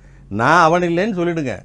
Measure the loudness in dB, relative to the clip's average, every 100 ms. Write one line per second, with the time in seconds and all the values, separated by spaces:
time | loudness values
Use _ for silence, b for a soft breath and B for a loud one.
0 | b b b -2 2 4 4 2 0 -2
1 | -4 -4 -4 -4 -6 -8